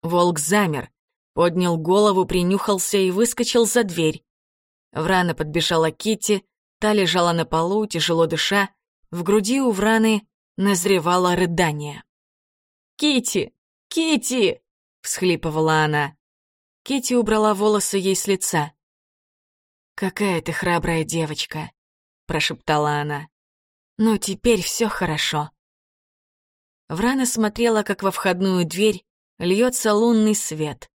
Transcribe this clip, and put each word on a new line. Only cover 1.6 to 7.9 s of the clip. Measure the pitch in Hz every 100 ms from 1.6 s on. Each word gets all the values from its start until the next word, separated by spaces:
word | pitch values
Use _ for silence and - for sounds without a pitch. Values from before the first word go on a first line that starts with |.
| 180 165
голову, | 156 196 208 190 175
принюхался | 185 175 196 - 196 - 202
и | 190
выскочил | 185 240 - 240 247
за | 220 240
дверь. | 214 170 160 - _ _ _ _ _ _ _
Врана | - 160 185 175
подбежала | 160 151 160 160 165 160
к | 156
Китти, | 214 214 - 202 _ _ _ _
та | 214
лежала | 214 180 180 175
на | 170
полу, | 151 160 170 208
тяжело | 214